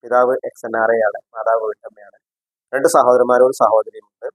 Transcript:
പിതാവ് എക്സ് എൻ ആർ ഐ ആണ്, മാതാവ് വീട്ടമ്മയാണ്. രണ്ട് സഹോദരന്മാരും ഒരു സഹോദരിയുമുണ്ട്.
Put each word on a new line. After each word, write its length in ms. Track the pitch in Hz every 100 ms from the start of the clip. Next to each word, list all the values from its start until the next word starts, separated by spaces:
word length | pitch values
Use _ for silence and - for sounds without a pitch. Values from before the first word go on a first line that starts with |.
പിതാവ് 300 | 120 123 123 131 -
എക്സ് 180 | - 117
എൻ 60 | 113
ആർ 80 | 110 113
ഐ 40 | 107
ആണ്, 120 | - _
മാതാവ് 300 | 113 110 113 110
വീട്ടമ്മയാണ്. 480 | 107 110 _ 101 _ _ _ _ _ _
രണ്ട് 140 | 135 156
സഹോദരന്മാരും 580 | 156 123 123 123 123 127
ഒരു 80 | -
സഹോദരിയുമുണ്ട്. 680 | 113 110 - 110 _ _ 127